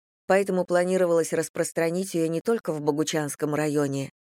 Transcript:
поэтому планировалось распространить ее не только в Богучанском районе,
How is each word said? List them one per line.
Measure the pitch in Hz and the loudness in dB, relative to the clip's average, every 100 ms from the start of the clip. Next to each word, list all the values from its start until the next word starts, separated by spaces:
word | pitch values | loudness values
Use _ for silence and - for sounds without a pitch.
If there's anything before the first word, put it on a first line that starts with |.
| _ _ - | _ _ 2
поэтому | 190 196 185 175 | 2 2 -2 2
планировалось | 175 180 185 180 170 160 | 2 2 2 4 2 2
распространить | 160 156 - 160 - 165 175 190 | -2 -4 -2 -4 0 -2 -2 -4
ее | 170 160 | -2 -2
не | 165 | -2
только | 190 233 - | -2 -2 -2
в | 156 | -4
Богучанском | 147 147 156 160 147 - 151 147 | -2 0 0 -2 -4 -4 -4 -2
районе, | 151 147 143 139 135 _ | 0 0 0 -2 -6 _